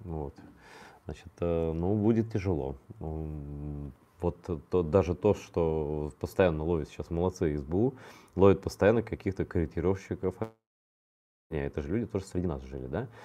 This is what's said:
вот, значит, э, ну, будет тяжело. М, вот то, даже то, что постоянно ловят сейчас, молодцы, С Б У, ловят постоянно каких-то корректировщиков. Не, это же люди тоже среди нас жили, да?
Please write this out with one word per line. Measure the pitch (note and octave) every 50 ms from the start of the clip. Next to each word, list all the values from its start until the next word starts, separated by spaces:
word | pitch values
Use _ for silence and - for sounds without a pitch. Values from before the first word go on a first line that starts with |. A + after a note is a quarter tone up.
вот, | G#2 F2+ E2 D#2 D2 C#2 - - - - - - - - - - - - - - _
значит, | - D#2+ - - E2+ - -
э, | F2 E2+ E2+ E2 E2 D#2+ D#2+
ну, | E2 E2+ F#2 G#2+
будет | G#2+ G2+ A2 A#2 A2+ A2+ A2+ -
тяжело. | G#2+ F2 G2 F2 C#2+ C2 C2+ D2 - - - - -
М, | D#2+ D#2+ D#2+ D#2 D#2 D#2 D2+ D2+ C#2+ C#2+ D2 C#2+ D2 D2 D2 C#2+ C#2+ C#2 - - _ _ _ -
вот | - F2 E2+ - - - F2 D2 - -
то, | - F#2 E2+
даже | D2+ D#2+ G2 F2 F2 F2
то, | - - G#2 F#2+
что | - - - - F2+ E2+ D#2+ D#2+ D#2 D2+ C#2+ D2+ D2+ D2+ D2+ - -
постоянно | - D#2+ - - F#2+ F2 D#2+ D#2 D#2
ловят | E2 F2 D#2+ D2 -
сейчас, | - - F2 -
молодцы, | E2+ E2+ F2+ F#2 F2+ - F#2 D#2 D2 D2+
С |
Б | C#2 C#2+ E2 F#2+
У, | A#2 C3+ C3 - - - - - - - -
ловят | F2+ F#2+ G2 F#2 -
постоянно | - - - - F#2+ G#2 A2+ A#2 A2
каких-то | - - - - G2 F2+ - E2
корректировщиков. | - - F2 E2 D2 - E2+ D#2 F2+ G2 F#2+ - - F#2 F2 - F#2+ - - A2 A2+ A2+ _ _ _ _ _ _ _ _ _ _ _ _ _ _ _ _ _ _ _
Не, | D#2+ D2 C#2 C#2
это | - D#2
же | D2 C#2+
люди | F2+ A#2 A2+ -
тоже | - G2 F#2
среди | - - F2+ F2 F2+
нас | D2+ C2+ C2+
жили, | C2 C2+ C2+ C2 B1+
да? | C#2 G2 C3 - - - -